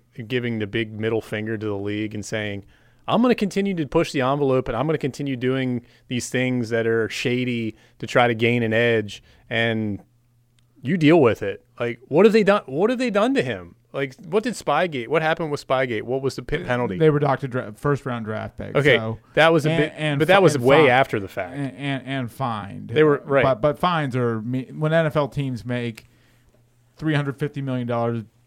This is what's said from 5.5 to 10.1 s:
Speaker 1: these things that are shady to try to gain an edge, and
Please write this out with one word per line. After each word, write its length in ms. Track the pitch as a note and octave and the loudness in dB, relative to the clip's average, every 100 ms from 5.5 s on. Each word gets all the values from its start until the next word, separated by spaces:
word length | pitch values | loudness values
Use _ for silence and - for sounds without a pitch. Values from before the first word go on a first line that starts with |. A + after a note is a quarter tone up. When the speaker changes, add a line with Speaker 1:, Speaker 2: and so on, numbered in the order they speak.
| C3 B2+ B2 - _ - | 0 -2 -4 -8 _ -8
Speaker 1:
these 220 | B2 - | -6 -4
things 380 | B2+ B2+ B2+ A2 | -2 0 -2 -2
that 180 | A2+ A2+ | 0 2
are 220 | A2+ G#2+ | 0 0
shady 680 | - C3 B2 B2+ A#2+ A2+ - _ - | -2 -2 0 -2 -2 -6 -8 _ -16
to 80 | A2+ | -2
try 220 | C3 A#2+ | 4 4
to 60 | |
gain 280 | A2+ A#2 A#2+ | 4 2 2
an 100 | A2+ | 2
edge, 480 | A2 A#2+ A2+ G#2 - _ _ - | 2 4 2 -2 -10 _ _ -6
and 520 | A2+ A#2 A2 G#2+ G2 - | -2 0 -2 -4 -6 -12